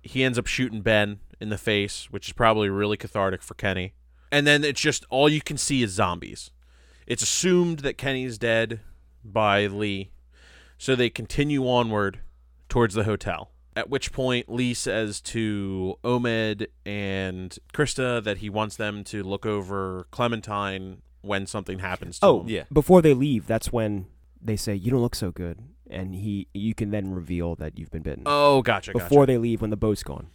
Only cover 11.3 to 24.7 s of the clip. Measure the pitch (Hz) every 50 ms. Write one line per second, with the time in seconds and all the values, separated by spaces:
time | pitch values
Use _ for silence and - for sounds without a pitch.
11.3 | - - 143 147 147 139 131 127 123 120 120 113 107 104 101 98 95 - - -
12.3 | - - - _ _ _ - _ - 123 117 107 92 113 104 107 104 - - 104
13.3 | 87 78 - _ _ _ _ _ _ - - - 131 131 - - - - 131 127
14.3 | 123 120 - - 113 120 127 123 120 - - 120 101 110 113 104 101 - - -
15.3 | - 117 110 107 104 101 98 98 95 95 92 95 - _ - 120 123 123 120 117
16.3 | 113 113 110 107 107 104 110 - _ _ _ 101 104 104 101 98 95 95 95 92
17.3 | 92 92 92 90 - - _ _ - - 147 131 - - 131 127 120 117 104 107
18.3 | 101 92 104 104 98 107 107 104 - - 110 104 104 104 98 - - 104 95 92
19.3 | 98 98 - 110 104 101 95 92 101 98 95 95 92 92 87 _ - - 123 120
20.3 | 117 110 101 107 104 101 101 98 95 95 95 95 95 - _ _ - _ - 98
21.3 | 101 98 98 - - 107 92 - 95 92 98 92 90 - - 87 - - - 196
22.3 | 135 98 85 110 110 87 - - 139 151 139 - 185 180 160 156 139 123 139 147
23.3 | 135 107 - - 110 113 - - - 117 110 107 104 98 92 - - _ _ _
24.3 | _ - - 113 107 101 - 117